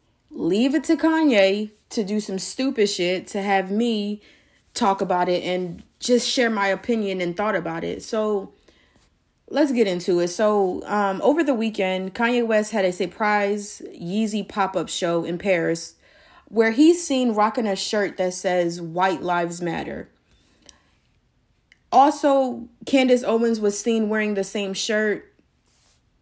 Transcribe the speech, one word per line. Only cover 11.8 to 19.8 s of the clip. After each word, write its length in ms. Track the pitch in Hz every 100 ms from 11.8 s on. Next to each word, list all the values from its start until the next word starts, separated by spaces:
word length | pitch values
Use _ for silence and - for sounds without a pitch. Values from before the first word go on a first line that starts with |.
| 190 185 190
Kanye 320 | - 233 247 233
West 260 | 214 214
had 120 | 220
a 80 | 190
surprise 880 | 175 180 - 214 208 202 208 202 - -
Yeezy 540 | - 170 208 220 208 190
pop-up 420 | 208 190 190 151
show 340 | - 170 170
in 140 | 147 170
Paris 580 | 202 175 165 165 - - _ _ _ - -
where 220 | 208 220
he's 340 | 220 311 349 -
seen 280 | 262 247
rocking 340 | 208 214 247 220
a 80 | 190
shirt 420 | - 214 196 -
that 160 | 185
says 480 | 180 190 180 170 175
"White 400 | 165 170 190 165
Lives 400 | 180 175 170 175
Matter." 480 | 175 165